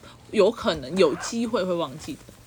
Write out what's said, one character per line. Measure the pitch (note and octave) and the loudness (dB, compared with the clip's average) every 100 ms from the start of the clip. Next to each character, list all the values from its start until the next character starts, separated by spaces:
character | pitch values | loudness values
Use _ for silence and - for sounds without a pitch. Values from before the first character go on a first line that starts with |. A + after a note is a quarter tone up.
| - - - | -18 -20 -2
有 | G#3+ F3+ | 4 4
可 | - A3 D#3+ | 4 -2 -2
能 | C3 F#3 | -2 2
有 | D#3+ | 2
机 | - - A#3 A#3 | 2 -4 -4 -2
会 | A3 | -2
会 | F#3 | 0
忘 | E3+ D#3+ D#3 | -2 -4 -8
记 | - | -12
的。 | C#3 - - | -14 -16 -20